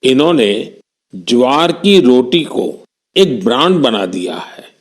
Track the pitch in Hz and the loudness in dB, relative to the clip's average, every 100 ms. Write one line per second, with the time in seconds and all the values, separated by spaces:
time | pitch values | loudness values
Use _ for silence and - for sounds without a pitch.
0 | 127 131 156 165 104 104 - - _ _ | 0 2 2 2 0 -2 -8 -16 _ _
1 | _ 95 87 120 123 143 170 170 196 196 | _ -16 -4 0 2 2 0 -2 2 4
2 | 131 127 123 175 147 - 87 - _ _ | 6 4 2 -2 -2 -6 -6 -10 _ _
3 | _ - 185 120 95 123 165 185 131 110 | _ 0 0 0 -2 0 0 2 0 -2
4 | 95 90 90 87 - - - _ | -4 -6 -8 -10 -14 -20 -20 _